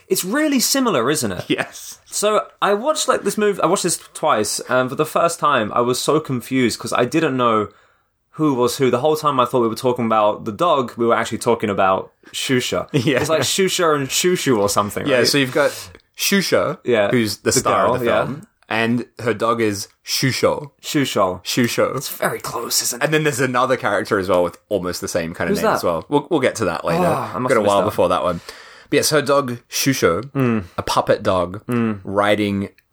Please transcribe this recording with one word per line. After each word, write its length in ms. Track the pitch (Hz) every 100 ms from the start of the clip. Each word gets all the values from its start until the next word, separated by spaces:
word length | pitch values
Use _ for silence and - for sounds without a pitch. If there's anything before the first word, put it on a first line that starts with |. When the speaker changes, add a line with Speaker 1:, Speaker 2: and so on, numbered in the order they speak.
| -
Speaker 1:
it's 180 | 185
really 360 | 180 277 311 269
similar, 500 | - 269 247 143 120
isn't 220 | 151 110
it? 140 | 87 -
Speaker 2:
Yes. 500 | - - - - -
Speaker 1:
So 420 | - - 208 214 - -
I 120 | 175
watched, 340 | 208 285 311 -
like, 140 | -
this 140 | 202 214
movie, 240 | 208 190
I 60 | 160
watched 160 | 170
this 140 | 170 - -
twice, 460 | - 156 113 107 - -
and 200 | 127 127
for 60 |
the 120 | 127 156
first 340 | 180 170 -
time, 320 | 151 131 104
I 80 | 120
was 180 | 120 123
so 200 | - 151
confused 580 | 151 127 - 131 117 -
'cause 140 | 110
I 140 | - 123
didn't 300 | 160 156 131
know 320 | 120 110 101 _ _ _ _ _ _
who 220 | - 151
was 220 | 123 123 -
who. 120 | 131
The 100 | 120
whole 160 | 151 156
time 240 | 151 135
I 60 | 120
thought 160 | 127
we 60 | 117
were 60 |
talking 300 | 107 127 123 113
about 380 | 110 107 101
the 80 | 107
dog, 400 | 101 175 143 117 -
we 100 | 117
were 80 | 110
actually 220 | 117 107
talking 320 | 123 113 107
about 420 | 98 95 95 - _ -
Xuxa. 580 | - - 127 - 90 -
Speaker 2:
<laughs> 20 |
Yeah. 260 | 143 117 123
Speaker 1:
It's 120 | 151
like 100 | 156
Xuxa 560 | 127 - 185 - 165 147
and 100 | 135
Shushu 500 | - 180 180 139 110
or 100 | 101
something, 400 | 107 104 101 104
Speaker 2:
Yeah, 100 | 127
Speaker 1:
right? 60 | 120
Speaker 2:
so 120 | 147
you've 120 | 127
got 180 | 147 135 - - - _ -
Xuxa, 600 | - 196 - 110 107 165
Speaker 1:
Yeah. 260 | 123 113 101
Speaker 2:
who's 280 | 123 107 -
the 120 | 113
Speaker 1:
The 20 | 123
Speaker 2:
star 260 | 117 95 101
Speaker 1:
girl, 80 |
Speaker 2:
of 60 | 127
the 60 | 117
Speaker 1:
yeah. 180 | 107 127
Speaker 2:
film, 200 | 139 - _ -
and 380 | 110 113 120 - -
her 120 | 117
dog 280 | 104 110 117
is 260 | 110 101 - _
Shusho. 680 | - - 135 - 92 76 147 _
Speaker 1:
Shusho. 600 | - 151 131 113 92 90
Speaker 2:
Shusho. 520 | - 139 117 - 95 131
Speaker 1:
It's 120 | -
very 320 | - - 113
close, 420 | - - 117 -
isn't 180 | - 120
it? 40 |
Speaker 2:
And 100 | 147
then 80 | 156
there's 160 | 151 127
another 360 | 127 123 131 127
character 420 | 113 101 110 104
as 100 | 92
well 140 | 90
with 160 | 87 - -
almost 320 | 101 87 85
the 80 | 95
same 260 | 87 82
kind 140 | 87 87
of 80 | 202
Speaker 1:
Who's 60 |
Speaker 2:
name 80 | 220
Speaker 1:
that? 60 | -
Speaker 2:
as 80 |
well. 200 | 98 82 -
We'll, 180 | 143 -
we'll 100 | 160
get 160 | 120 -
to 80 | 92
that 180 | 80
later. 200 | - 165 170
Speaker 1:
Oh, 260 | - 107
I 40 | 92
must 160 | 127
Speaker 2:
Got 40 | 117
a 20 |
Speaker 1:
have 20 |
missed 60 | 101
Speaker 2:
while 100 | 101
Speaker 1:
that. 20 |
Speaker 2:
before 240 | 98 - 90
that 140 | 87
one. 160 | 85 87 - - - - -
But 60 | 143
yes, 120 | -
her 120 | 151
dog, 360 | 135 139 131 120 -
Shusho, 540 | - 139 131 92 85 135
Speaker 1:
Mm. 320 | 139 123 110 87 -
Speaker 2:
a 40 |
puppet 400 | - 120 - 113
dog, 420 | 104 92 87 98 -
Speaker 1:
Mm. 340 | 120 113 101
Speaker 2:
riding 680 | 95 98 101 104 101 101 98 _ _